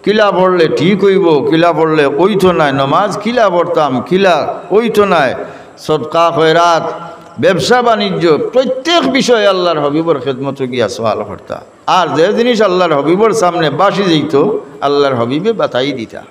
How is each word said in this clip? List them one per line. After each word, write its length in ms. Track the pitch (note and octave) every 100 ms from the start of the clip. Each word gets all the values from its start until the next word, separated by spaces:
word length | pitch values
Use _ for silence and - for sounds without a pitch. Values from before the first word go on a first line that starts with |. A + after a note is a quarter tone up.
কিলা 280 | - G#3+ G#3
পড়লে 360 | F3+ F#3 F3+ D#3+ A#2+
ঠিক 260 | D#3+ G3+
হইব, 440 | G3 F#3+ E3+ D3+ C#3+
কিলা 240 | D#3+ E3+
পড়লে 320 | D#3 D#3+ D#3 C#3
ওইতো 460 | C#3 F#3 G3 F#3
নাই, 220 | E3+ D3+
নমাজ 440 | C3+ C3+ D#3 G#3 D#3
কিলা 320 | A3 B3 G#3
পড়তাম, 520 | F3 E3+ D#3+ D3+ C3
কিলা 520 | - F#3 F#3+ D#3+ B2 - -
ওইতো 340 | G3 A#3 G#3 G3+
নাই, 300 | F3 C3 G2 - - - -
সদকা 540 | - D#3 D3+ E3 E3 D3+
খয়রাত, 760 | D#3+ D#3+ F3 E3 - - - - - -
ব্যবসা 420 | D3+ F3+ - B3
বাণিজ্য, 560 | A#3+ A3 G#3 E3 E3 D3 A2+
প্রত্যেক 580 | B3 C4 C4 C4 E4+ C4+
বিষয়ে 360 | C4 A#3 A#3+ G3+
আল্লাহর 320 | F#3+ F3 D#3
হাবিবর 400 | D3 D3 E3 D3
খেদমত 420 | C3 C3 C#3 C3
গিয়া 280 | C3 B2 G#2+
সওয়াল 340 | - A2+ G2+
করতা। 380 | G2+ F#2+ - - - - -
আর 200 | F3 E3
যে 260 | C3+ E3+
জিনিস 280 | G#3 A#3+ A3+
আল্লাহর 320 | G#3+ F3+ F3+
হাবিবর 400 | D3 C#3+ F#3 A3
সামনে 360 | G3 F3+ E3+ D#3
বাসি 340 | C#3 G3 F#3+
যেত, 460 | G3 D#3+ C3+ C3+ G3+ - - -
আল্লাহর 340 | C#3+ C#3+ C#3+ B2+
হাবিবে 380 | A#2 C#3+ G3+
বাতাই 380 | G#3+ C#3+ B2 C#3
দিতা। 300 | C3 G#2+ - -